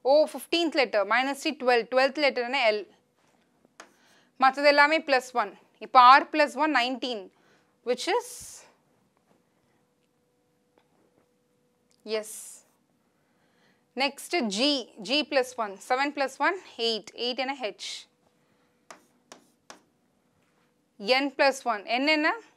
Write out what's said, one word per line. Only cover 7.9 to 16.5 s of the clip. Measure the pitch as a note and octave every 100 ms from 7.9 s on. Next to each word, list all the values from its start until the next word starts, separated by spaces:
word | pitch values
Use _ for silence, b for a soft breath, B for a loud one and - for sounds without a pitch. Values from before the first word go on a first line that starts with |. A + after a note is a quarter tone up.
| B3 -
is, | A4+ - - - - - _ _ _ _ _ _ _ _ _ _ _ _ _ _ _ _ _ _ _ _ _ _ _ _ _ _ _ _ _ _ _ _ _ G#3+
yes. | A3 G#3+ - - - _ _ _ _ _ _ _ _ _ _ _ _ _ -
Next | C#4 C#4 - F4 A3+
G, | F#3+ C#4+ C#4 G#3+ -
G | F#3+ C#4+
plus | - C#4 B3 -
one, | G#3+ F#3+
seven | - B3+ C#4+
plus | C#4+ C4+ -
one, | D4